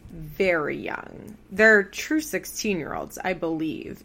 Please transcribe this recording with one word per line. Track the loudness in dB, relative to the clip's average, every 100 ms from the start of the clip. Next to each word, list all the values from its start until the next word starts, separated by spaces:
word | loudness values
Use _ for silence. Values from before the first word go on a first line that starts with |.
| -18
very | -14 -8 0 2 2 0 -4
young. | -6 -8 -10 -16 -16 -18 -4
They're | 6 8 8
true | 6 -4 -2 0
sixteen-year-olds, | 0 -4 -6 -4 -2 -2 -4 -6 -6 -6
I | -4
believe, | -2 -2 -2 -2 -4 -8 -14